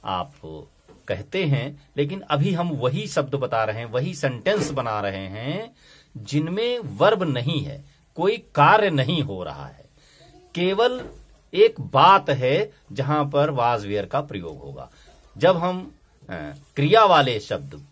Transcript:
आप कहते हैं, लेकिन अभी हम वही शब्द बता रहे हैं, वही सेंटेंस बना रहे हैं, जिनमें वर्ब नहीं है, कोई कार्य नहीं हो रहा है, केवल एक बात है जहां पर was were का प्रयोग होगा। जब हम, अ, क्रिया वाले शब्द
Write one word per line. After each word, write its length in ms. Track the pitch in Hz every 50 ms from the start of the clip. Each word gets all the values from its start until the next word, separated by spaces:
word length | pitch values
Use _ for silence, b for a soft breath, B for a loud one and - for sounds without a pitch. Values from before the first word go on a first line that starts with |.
| -
आप 280 | 185 - 180 175 143 - - - 156 80 76 - _ _ _ _ _ - - _
कहते 380 | - 98 92 101 - - - 185
हैं, 440 | 147 139 117 120 143 143 - - _ _
लेकिन 240 | 139 143 143 190 196
अभी 320 | - - 151 143 151 202 185
हम 160 | 165 175 175
वही 380 | 151 120 120 127 131 190 214
शब्द 280 | 196 - - - 127 -
बता 280 | 135 127 117 120 113 110
रहे 140 | 107 104
हैं, 80 | 113 120
वही 300 | 113 110 127 143 185 175
सेंटेंस 560 | - - 135 123 110 - 185 208 208 - -
बना 280 | 143 135 120 117 107 104
रहे 280 | 101 98 95 95 95
हैं, 480 | 95 98 107 117 139 165 196 226 233 b b b b b b b b b
जिनमें 640 | 117 104 - 139 151 151 165 180 208 233 240 247 240
वर्ब 440 | 208 143 101 101 165 202 226 190 185
नहीं 400 | 156 131 123 120 143 170 139 -
है, 220 | 139 - - - b b b b _ _
कोई 220 | - 170 202 233
कार्य 520 | 226 - _ _ 151 143 160 202 233 208 190
नहीं 320 | 160 139 127 127 180 160
हो 220 | - - 98 92 87
रहा 220 | 78 69 69 69
है, 240 | - - - - _ _ b b b b b b b b b - _ -
केवल 540 | 170 180 185 190 208 233 247 254 254 240 - - - - _ _ _ _ _ -
एक 280 | 180 214 226 - -
बात 480 | - - - 135 156 180 196 196 - -
है 420 | 139 123 127 131 143 180 214 208 b b b _
जहां 380 | 101 101 127 135 151 151 143 143
पर 220 | 143 143 147 156
was 280 | 143 123 120 123 120 110
were 260 | 101 98 101 104 98
का 140 | 90 - 139
प्रयोग 380 | 147 - - 98 85 82 76 69
होगा। 300 | 71 71 69 - 64 - b b b b b b b b b
जब 200 | - - 180 185
हम, 380 | 165 175 180 180 185 185 - - _ _ _ _ _ - -
अ, 240 | 92 - 76 - 143 - - _ _
क्रिया 300 | - 139 151 208 226 220
वाले 340 | 190 175 151 139 131 117 107
शब्द 480 | - - 104 87 71 - - 73 71 _